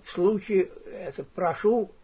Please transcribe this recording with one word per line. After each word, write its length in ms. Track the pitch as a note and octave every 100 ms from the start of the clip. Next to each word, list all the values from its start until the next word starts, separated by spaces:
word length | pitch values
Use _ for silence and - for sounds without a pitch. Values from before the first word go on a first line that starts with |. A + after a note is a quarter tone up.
в 80 | -
случае, 600 | - F3+ G#3+ G3+ G3 F3+ - -
это, 360 | - F3 -
прошу, 680 | D3+ - F3+ D#3+ G#3 A#3 G3 -